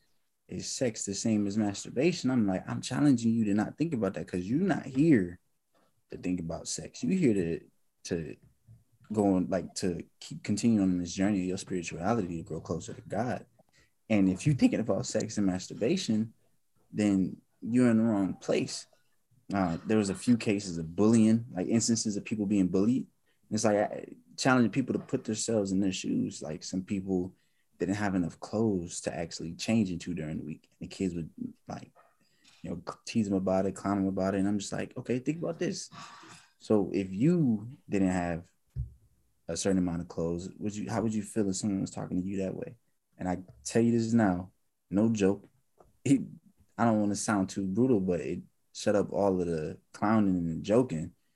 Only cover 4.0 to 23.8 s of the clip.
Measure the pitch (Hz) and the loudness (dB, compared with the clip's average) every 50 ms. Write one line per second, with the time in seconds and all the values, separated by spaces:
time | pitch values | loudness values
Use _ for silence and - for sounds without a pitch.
4 | 101 98 104 85 82 - - 90 90 98 127 160 202 185 143 - - - - 131 | -2 -2 -2 -4 -6 -4 -4 -4 -2 0 0 0 2 0 0 -2 -4 -4 0 4
5 | 156 170 143 107 90 87 85 - _ _ _ _ _ _ _ _ _ _ _ _ | 6 6 6 6 4 2 -4 -12 _ _ _ _ _ _ _ _ _ _ _ _
6 | _ _ - - - 90 90 87 82 82 82 80 80 - - - 82 - - - | _ _ -12 -6 -4 -2 -2 -2 -2 -6 -8 -8 -8 -8 -10 -10 -10 -12 -10 -6
7 | 123 151 190 190 165 120 104 95 85 82 82 - - - _ _ _ _ _ _ | -2 0 2 4 4 4 4 2 2 0 -2 -4 -8 -12 _ _ _ _ _ _
8 | - - 92 85 78 - - - - - _ _ _ - - - _ _ _ _ | -8 -6 -4 -4 -6 -8 -12 -16 -20 -20 _ _ _ -20 -20 -20 _ _ _ _
9 | _ - 107 107 101 98 95 92 90 - 95 90 85 - - - 104 92 85 82 | _ -6 -2 2 2 4 4 2 2 0 0 -2 -2 -4 -6 -4 -2 -2 -2 -4
10 | - - _ - - - 73 - - - 104 104 117 117 113 104 95 95 90 90 | -8 -14 _ -20 -16 -16 -14 -8 -4 -4 -2 0 2 4 4 4 4 4 2 0
11 | 90 85 92 98 95 104 107 95 92 92 90 92 - - 95 90 82 - 82 80 | -2 -4 -2 0 0 2 2 0 0 -2 -4 -6 -6 -6 -6 -6 -6 -6 -6 -2
12 | 85 101 120 117 92 87 87 82 - - 78 82 - - 85 82 - - - - | 0 0 0 0 -2 -4 -6 -8 -8 -8 -10 -8 -6 -4 -6 -6 -6 -10 -14 -14
13 | - - 92 101 120 123 95 - - _ _ _ _ _ _ _ _ _ _ _ | -12 -6 -4 -4 -2 -2 -4 -6 -8 _ _ _ _ _ _ _ _ _ _ _
14 | _ - 110 101 98 92 90 - - 151 143 127 247 254 208 - 113 113 98 101 | _ 0 2 4 4 4 2 2 2 0 2 4 4 4 4 2 0 0 0 -2
15 | - - - 110 - 110 - 104 101 92 90 92 - - - - 101 127 190 185 | -2 -2 -2 -2 -4 -2 -2 0 0 0 0 -2 -4 -8 -6 -2 0 0 0 0
16 | - - 113 107 113 113 - _ _ _ _ _ _ _ _ _ _ _ - 107 | 0 0 0 0 0 -2 -6 _ _ _ _ _ _ _ _ _ _ _ -2 0
17 | 107 104 98 95 92 - - - - _ _ _ - 110 117 123 127 120 113 110 | 2 4 4 2 2 0 -4 -8 -18 _ _ _ -4 0 4 4 6 6 6 4
18 | 113 117 107 98 95 87 - - - - 110 113 - - - - - _ _ _ | 4 4 2 2 0 0 -2 -4 -2 -2 0 0 0 -4 -6 -10 -14 _ _ _
19 | _ _ _ _ _ _ _ _ _ - 98 101 92 85 82 - - 98 110 110 | _ _ _ _ _ _ _ _ _ -4 -2 0 0 0 0 -2 -2 2 2 2
20 | 101 98 92 92 - 123 120 110 - 117 98 104 104 95 82 82 80 80 87 92 | 2 2 -2 0 2 2 2 4 4 2 0 0 -2 -4 -6 -6 -6 -4 0 2
21 | 104 110 117 113 110 110 113 113 117 - - 90 92 - 113 113 113 120 117 110 | 4 6 6 6 6 6 4 4 0 -2 -6 -4 -2 0 0 2 2 2 0 0
22 | - 110 101 101 95 - 110 107 101 98 104 101 92 87 90 95 101 117 131 - | 0 -2 -4 -4 -6 -4 -4 -2 0 2 2 2 4 4 4 4 4 4 2 0
23 | - - _ _ _ _ _ _ _ - - 107 110 107 104 101 | -2 -6 _ _ _ _ _ _ _ -4 -2 0 2 4 4 4